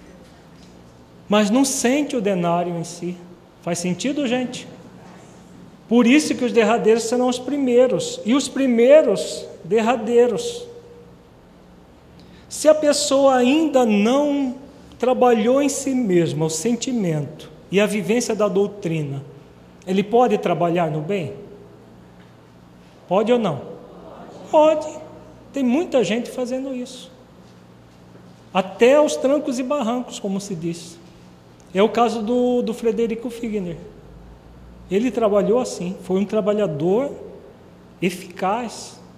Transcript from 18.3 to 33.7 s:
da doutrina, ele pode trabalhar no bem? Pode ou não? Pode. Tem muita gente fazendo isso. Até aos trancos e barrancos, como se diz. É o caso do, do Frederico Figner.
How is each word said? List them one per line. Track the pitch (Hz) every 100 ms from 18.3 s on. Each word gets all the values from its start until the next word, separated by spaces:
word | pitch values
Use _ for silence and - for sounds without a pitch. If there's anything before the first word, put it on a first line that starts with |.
da | 208 208
doutrina, | 185 202 202 170 160 143 135 - - - - - - -
ele | 190
pode | 202 233 247 208
trabalhar | 180 165 170 175 165
no | 151
bem? | 156 202 143 - - - - - - - - - - - - - - - - - -
Pode | 180 220
ou | 247
não? | 208 139 - - - - - - - - -
Pode. | 320 311 311 - - - - - - -
Tem | 277
muita | 247 269 359 269
gente | 180 226 220
fazendo | - 240 262 269
isso. | 254 247 - - - - - - - - - - - - - - - -
Até | 180 190 - 240 294
aos | 294 -
trancos | 262 294 285 247
e |
barrancos, | 254 294 220 247 247 -
como | 202 190
se | 196 175
diz. | 170 170 - - - - - - - - -
É | 185
o | 214
caso | 220 233 226
do, | 214 247 247 247
do | 202
Frederico | 220 226 208 233 226 254
Figner. | - 233 208 175